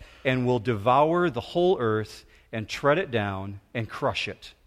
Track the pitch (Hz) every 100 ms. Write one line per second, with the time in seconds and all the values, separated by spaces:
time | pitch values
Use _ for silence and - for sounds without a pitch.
0 | - - 135 127 123 123 107 110 107 131
1 | 156 175 175 120 - 170 180 190 117 107
2 | 107 - - - - 113 104 - 139 156
3 | 190 117 101 95 98 101 _ 123 107 -
4 | 135 110 - 92 - -